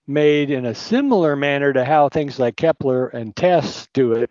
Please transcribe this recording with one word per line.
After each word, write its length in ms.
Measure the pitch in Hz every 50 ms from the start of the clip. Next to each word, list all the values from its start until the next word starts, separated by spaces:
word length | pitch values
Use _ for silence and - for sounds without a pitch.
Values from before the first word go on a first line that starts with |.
| _
made 440 | - 139 151 151 151 147 147 147 139
in 140 | 131 127 123
a 100 | 120 113
similar 600 | - - - 220 262 285 277 247 190 165 151 143
manner 360 | 139 143 143 143 139 143 143 135
to 120 | 131 127
how 240 | 131 156 151 147 135
things 300 | - 160 147 143 123 -
like 160 | 127 120 -
Kepler 520 | - - 165 156 - - 135 127 127 127
and 280 | - - 123 117 110 104
tess 520 | - 175 180 180 160 127 98 - - - - -
do 200 | 135 131 120 113
it, 160 | 113 123 -